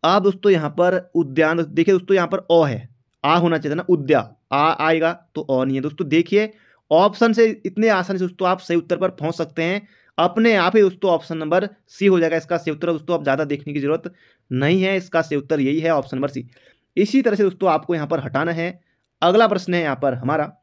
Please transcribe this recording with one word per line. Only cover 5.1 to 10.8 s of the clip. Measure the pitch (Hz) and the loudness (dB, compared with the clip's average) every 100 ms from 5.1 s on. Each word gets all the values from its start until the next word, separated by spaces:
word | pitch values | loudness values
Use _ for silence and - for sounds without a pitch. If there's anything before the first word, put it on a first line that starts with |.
| 170 _ - | -2 _ -12
तो | |
अ | 151 131 131 | -4 -2 0
नहीं | 135 | -2
है। | |
दोस्तों | 143 147 151 | -6 -6 -2
देखिए | 156 170 196 214 - _ _ _ | 0 2 0 0 -8 _ _ _
ऑप्शन | 156 202 - 233 | 4 4 2 0
से | 220 226 214 - | 4 2 2 -8
इतने | 202 220 | -2 0
आसानी | 196 180 190 | 0 -2 -4
से | 180 | -4
दोस्तों | 180 180 | -2 -2
आप | 185 | -2
सही | - 170 | -2 -4
उत्तर | 160 180 | -2 -2
पर | 185 | -2
पहुँच | 185 151 165 | -4 -8 -6
सकते | 160 160 | -8 -4
हैं | 165 196 202 _ _ - | -4 -4 -8 _ _ -2
अपने | 175 180 226 208 | -2 2 2 2
आप | 175 | 2
ही | 214 | 4